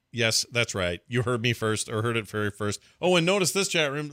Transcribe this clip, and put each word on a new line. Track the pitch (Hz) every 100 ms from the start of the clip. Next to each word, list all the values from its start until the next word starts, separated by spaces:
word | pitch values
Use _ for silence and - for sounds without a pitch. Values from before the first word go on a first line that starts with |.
| _
Yes, | 117 113 - -
that's | 120 113
right. | 101 90 87 -
You | 120
heard | 120 123
me | 120
first, | 113 110 107 -
or | 113
heard | 117 117
it | 101
very | 107 104
first. | - 104 98 - -
Oh, | 180 180
and | 165
notice | 202 175
this, | 190 190
chat | 170 147
room. | 143 151